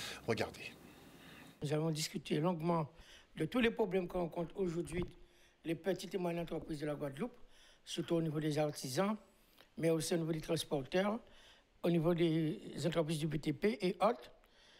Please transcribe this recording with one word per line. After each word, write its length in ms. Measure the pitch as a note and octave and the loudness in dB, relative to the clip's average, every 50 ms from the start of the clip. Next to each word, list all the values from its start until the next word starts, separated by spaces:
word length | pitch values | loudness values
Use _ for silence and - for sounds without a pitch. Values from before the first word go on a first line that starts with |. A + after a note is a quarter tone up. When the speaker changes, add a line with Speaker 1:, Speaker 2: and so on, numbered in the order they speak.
| - - - - - - | -10 -10 -10 -4 -2 0
Speaker 1:
Regardez. 460 | A2+ G#2 G2+ - - - - - - - - - - - - - - - - - - - - - - - - | 0 0 0 -2 -4 -8 -14 -14 -14 -16 -20 -20 -20 -20 -20 -20 -20 -20 -20 -20 -20 -20 -20 -20 -12 -8 -4
Speaker 2:
Nous 100 | C#3 D#3 | -2 0
avons 160 | D3+ D#3+ E3 | 0 0 0
discuté 500 | D#3 D3 D#3 - - F#3+ - - F3 D3+ | 0 -2 -4 -4 -6 -8 -4 -2 0 2
longuement 480 | D#3 F3+ F3+ D#3+ D#3 F3 E3+ E3 D#3 - - - - - - - - _ - | 2 2 0 0 2 2 2 2 0 -2 -6 -14 -20 -20 -20 -20 -20 _ -6
de 100 | - D#3 | -4 -2
tous 140 | D#3 - B3+ | 0 2 4
les 120 | A3+ A#3 | 4 4
problèmes 360 | A3+ - A3 F#3 F3+ F#3+ F3+ F3 | 4 2 0 2 2 0 0 0
que 100 | - F3+ | -2 -2
rencontrent 420 | F3 D#3+ - F3 E3+ D#3 - G3+ | -2 -2 -2 -4 -6 -4 -2 -2
aujourd'hui 440 | F#3+ F3+ D#3+ E3+ E3 - D#3 F3+ F3 F3 - - - - _ - - - _ _ - | -2 0 0 -2 -4 -4 -2 -4 -4 -4 -6 -12 -20 -20 _ -20 -20 -20 _ _ -6
les 80 | E3 E3 | -4 -4
petites 400 | D#3+ - G3 F3+ F3 - F3 - | -2 -2 -2 -2 -2 -4 -4 -4
et 40 | F#3+ | -2
moyennes 220 | F3+ F3 E3+ E3+ | -2 -2 -2 -2
entreprises 400 | E3+ - E3+ D#3+ - - D#3+ C#3+ | -4 -4 -4 -6 -6 -6 -6 -4
de 40 | D3+ | -4
la 80 | D3+ D3 | -4 -4
Guadeloupe, 380 | C#3 D3 C#3 C3 C#3 G#3 A#3+ - - - - - - - - - - - | -4 -4 -6 -4 -4 -6 -6 -6 -10 -20 -20 -20 -20 -20 -20 -20 -20 -14
surtout 300 | - - - E3 - F3 | -6 -4 -4 0 2 2
au 60 | E3 | 2
niveau 180 | E3 D#3+ C#3+ D#3 | 2 2 0 0
des 200 | D3+ D#3 D3 D3+ | 0 2 2 2
artisans, 560 | D3+ D3+ D3 - - C3+ B2+ E3 F#3+ G3+ A3 G#3+ - - - _ _ _ _ - - - _ - | 2 0 0 -4 -6 -2 0 2 2 2 0 -2 -6 -12 -20 _ _ _ _ -20 -20 -16 _ 0
mais 120 | D3+ E3 | 2 4
aussi 240 | E3 D#3+ D#3 - F3+ | 4 2 2 2 0
au 40 | E3 | 2
niveau 160 | E3 D#3 D#3+ | 2 0 0
des 80 | D#3 | -2
transporteurs, 800 | D3+ - E3 D3+ - - D#3+ C#3+ C3 - - F#3 G3 G#3 G#3+ B3 - - - - - - - - _ _ _ _ | 0 0 0 0 0 0 -2 -2 -2 0 0 2 2 2 0 -2 -4 -10 -20 -20 -20 -20 -20 -20 _ _ _ _
au 80 | - F3 | 2 4
niveau 240 | E3+ E3+ D3+ F3 F3+ | 4 4 6 4 4
des 720 | D#3+ F3 E3 D#3 E3 D#3+ D3+ G3 G#3+ - - - - C3+ | 4 4 4 4 4 2 2 0 -2 -6 -8 -6 -2 -2
entreprises 320 | E3+ D#3+ E3+ D#3+ D3+ E3 D3 | 0 2 2 2 2 0 0
du 100 | D#3 D#3+ | 0 0
B 120 | D3 D#3 | -2 0
T 140 | - D#3 D3+ | 0 -2 0
P 260 | - - G#3 A#3+ - | 2 2 0 2 2
et 160 | F#3 F3+ - - | 0 0 2 4
autres. 280 | F#3 G#3+ A#3+ - - - - - - _ _ - - - - - | 4 2 2 0 -4 -16 -20 -20 -20 _ _ -20 -20 -20 -20 -20